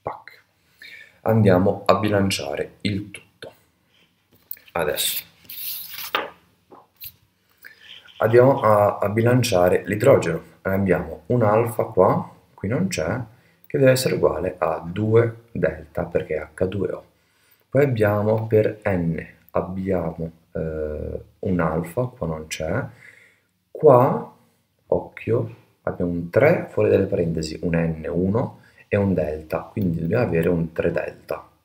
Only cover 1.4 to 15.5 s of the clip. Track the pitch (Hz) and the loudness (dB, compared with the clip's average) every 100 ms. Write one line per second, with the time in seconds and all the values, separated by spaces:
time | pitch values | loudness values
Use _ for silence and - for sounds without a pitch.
1.4 | 101 90 98 95 - 95 104 101 98 95 | 6 6 4 0 2 2 2 0 0 -2
2.4 | 71 71 - - 104 98 104 - _ _ | -6 -8 -10 -6 -6 -6 -8 -16 _ _
3.4 | - _ _ _ _ _ _ _ _ _ | -20 _ _ _ _ _ _ _ _ _
4.4 | _ - - 87 82 - - - - _ | _ -20 -10 -4 -4 -2 -4 -6 -12 _
5.4 | - - - - - - - - - - | -20 -14 -12 -12 -14 -16 -8 -8 -8 -14
6.4 | _ _ _ - _ _ - _ _ _ | _ _ _ -20 _ _ -20 _ _ _
7.4 | _ _ - - - - - - - 117 | _ _ -20 -20 -20 -20 -20 -4 4 6
8.4 | 127 135 110 104 104 - 104 107 117 127 | 6 4 4 4 4 2 -2 0 2 2
9.4 | 117 92 90 92 - 104 120 110 85 82 | 2 2 4 2 -2 0 4 4 2 -6
10.4 | - _ 92 98 98 85 80 80 - 123 | -10 _ -4 -2 0 0 -2 -12 -2 0
11.4 | 107 107 117 - 113 - 95 139 - - | 2 2 0 -4 -4 2 2 2 -4 -14
12.4 | _ - 95 117 92 - 80 117 123 _ | _ -10 -4 -2 -2 -2 -4 -4 -8 _
13.4 | _ _ _ 147 135 127 - 180 78 76 | _ _ _ 2 4 4 0 0 0 0
14.4 | 90 - 85 80 85 90 107 113 117 113 | -6 -4 -4 -4 -6 -4 2 2 2 -4
15.4 | - | -14